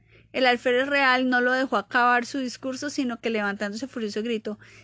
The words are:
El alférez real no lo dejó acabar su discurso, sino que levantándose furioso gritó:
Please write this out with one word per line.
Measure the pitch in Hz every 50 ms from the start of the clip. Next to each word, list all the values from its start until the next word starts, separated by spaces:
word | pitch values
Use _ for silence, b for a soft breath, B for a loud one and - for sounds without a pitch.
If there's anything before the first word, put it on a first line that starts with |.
| b b b b b b
El | - - 262
alférez | 247 247 240 - 254 247 247 269
real | 285 285 277 277 262 254 254 262 254
no | 254 247
lo | 247 247
dejó | 254 262 269 262 247
acabar | 202 196 - - 247 240 247 247 240 240
su | - - 277
discurso, | 254 240 - - - 262 262 262 294 285
sino | 285 302 269 240 233 -
que | - 233
levantándose | 226 214 208 202 202 208 214 208 202 220 269
furioso | 254 - 247 220 208 202 214 220
gritó: | 240 233 214 - 214 208 - B B B B